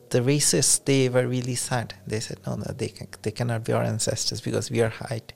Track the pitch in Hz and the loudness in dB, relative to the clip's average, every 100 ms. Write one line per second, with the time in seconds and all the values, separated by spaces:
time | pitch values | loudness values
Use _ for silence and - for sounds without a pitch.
0 | - 127 123 147 147 156 - - - 135 | 2 2 4 4 4 4 4 2 4 4
1 | 127 127 123 127 123 123 - 123 107 - | 4 4 2 0 -2 -4 -2 -2 -4 -10
2 | - 107 - - - 120 - - 110 - | -6 -4 -4 -8 -6 -6 -6 -4 -6 -8
3 | - - 117 - 120 113 113 117 117 110 | -14 -8 -6 -4 -2 -2 0 0 2 0
4 | - - - 110 120 110 110 117 113 - | 0 -2 -2 -4 -2 -4 -2 2 0 0
5 | - 117 - | -8 -8 -10